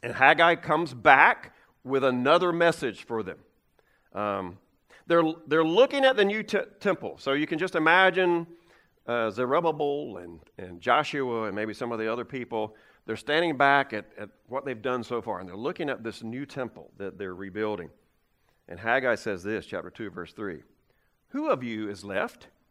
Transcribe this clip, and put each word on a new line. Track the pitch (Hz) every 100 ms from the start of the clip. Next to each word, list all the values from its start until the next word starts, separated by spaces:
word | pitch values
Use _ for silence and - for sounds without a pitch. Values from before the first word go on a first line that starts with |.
And | 120
Haggai | - 135 160 170 170
comes | 165 156 170
back | 127 151 135 175 240 - _ _ _
with | 123 135
another | 135 123 127 170 180
message | 170 170 160 139 95
for | - 113
them. | 92 - _ _ _ _ _ _ _
Um, | - 104 98 92 95 _ _ _ - -
they're, | 170 160 160 -
they're | 156
looking | 160 180 262 277
at | 269 254
the |
new | 196 214
te-, | 214 208 - _
temple. | 202 175 101 76
So | -
you | 139 147
can | 160
just | 180
imagine, | 170 156 180 190 180 185 170 165 - _ _ _ _ -
uh, | 120 113
Zerubbabel | 101 123 147 170 151 147 143 147 95
and, | 87 82 _ -
and | 92 87
Joshua | 120 131 147 147 131 113
and | 110 98
maybe | 110
some | 104 123
of | 117
the | 110
other | 117
people. | 113 135 120 113 107 - _ _ -
They're | 110
standing | - 151 170 135
back | 139 143 135
at, | 107 98 -
at | 104 _ _
what | 127 143
they've | 120
done | 117 127
so | 113 120
far, | 113 95
and | 92
they're | 95
looking | 127 180 156
at | 117
this | 113 101
new | 113 123
temple | 139 - 123 104 76 _
that | 98 87
they're | 98
rebuilding. | 90 98 95 107 104 80 _ _ _ _ _ _ _ -
And | 87
Haggai | 110 127 127
says | 107 - 95
this, | 95 107
chapter | - 95 85
two, | - 107
verse | 90 85
three. | - 104 80 _ _ _ _ _ _ _
"Who | 269 311
of | 175
you | 123 110 104
is | 101
left | 101 98 240 - - _ _